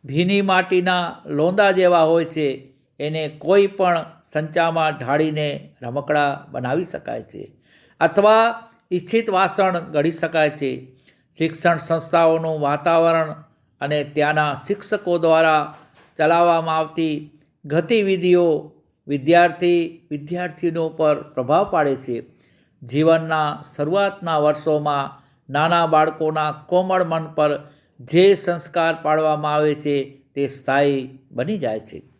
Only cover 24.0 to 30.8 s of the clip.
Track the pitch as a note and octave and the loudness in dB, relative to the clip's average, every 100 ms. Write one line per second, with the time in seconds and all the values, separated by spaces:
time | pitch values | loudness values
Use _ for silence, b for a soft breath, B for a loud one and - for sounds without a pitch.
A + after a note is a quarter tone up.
24 | G3+ G3 E3+ D#3 D3+ D3+ D#3 D3+ D3 C#3+ | -2 -4 -4 0 2 0 -2 -2 0 -4
25 | C#3 b b b - C#3 D#3+ E3+ E3 D#3+ | -6 b b b -6 -2 2 2 4 2
26 | D#3 D#3+ D#3 D#3 D3+ D3 - F3+ F#3 F#3 | 2 0 -4 -2 -4 -6 -2 0 2 0
27 | E3+ D#3+ D#3 D#3 D3+ C#3+ b b b _ | 0 -4 -4 -2 0 -2 b b b _
28 | A#2+ E3 F#3+ F#3+ F#3 E3+ - F3 E3 D#3+ | 0 4 4 4 -2 -6 -6 -2 -2 -2
29 | D3+ D#3 D#3 D3+ D3+ D3+ D3+ D3 D3+ C#3+ | 0 0 2 0 -2 0 0 0 -2 -4
30 | C3+ - _ C#3 C3+ C3+ - C#3 | -4 -14 _ -6 -6 -4 -2 2